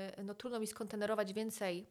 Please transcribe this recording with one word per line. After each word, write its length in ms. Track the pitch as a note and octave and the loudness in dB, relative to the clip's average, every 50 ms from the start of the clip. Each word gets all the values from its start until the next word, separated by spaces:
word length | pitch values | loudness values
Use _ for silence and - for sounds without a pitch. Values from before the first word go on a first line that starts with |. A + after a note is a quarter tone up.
| F#3+ G3 - - | -4 -4 -4 -4
e, 60 | G3 | -4
no, 100 | G3+ G#3 | -4 -4
trudno 260 | G#3 - B3+ A#3+ A3+ | -4 -4 -2 0 0
mi 60 | A3 | 0
skontenerować 680 | G#3+ - - A3+ G3+ A3 G#3 G#3 G#3 A3 G#3+ G#3 F#3+ | -2 -2 -4 -4 -2 0 0 4 4 4 4 4 2
więcej, 540 | G3 G#3+ A3 A3+ G#3+ - G#3 F#3 F3 F3 G#3+ - | 2 0 0 0 0 0 0 0 0 0 -4 -8